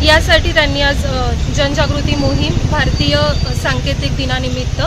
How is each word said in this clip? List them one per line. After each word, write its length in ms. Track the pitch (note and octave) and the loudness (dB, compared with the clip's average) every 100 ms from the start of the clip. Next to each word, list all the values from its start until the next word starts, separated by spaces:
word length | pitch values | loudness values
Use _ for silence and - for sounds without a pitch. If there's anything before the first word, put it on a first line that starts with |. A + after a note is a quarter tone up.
| D4 | 4
यासाठी 480 | D#4 - E4 E4 | 4 4 2 2
त्यांनी 280 | D#4+ D4 C#4 | 0 0 0
आज, 240 | C#4 C#4 - | 0 0 -2
अ, 260 | - - | 0 -2
जनजागृती 840 | - - - C#4 C#4+ - C#4+ C#4+ D4 | 0 -2 0 0 0 0 0 0 0
मोहीम 380 | C#4 C#4 D4 - - | 0 0 0 0 0
भारतीय 440 | D4+ B3+ - C#4+ C#4+ D4 C#4+ - | 0 0 2 0 2 0 0 -2
सांकेतिक 600 | - D#4 B3+ A#3+ - C#4+ - | -2 -2 -2 -2 -2 -2 -2
दिनानिमित्त 680 | C4 B3+ B3+ B3+ A#3+ - | -2 -2 -4 -4 -4 -2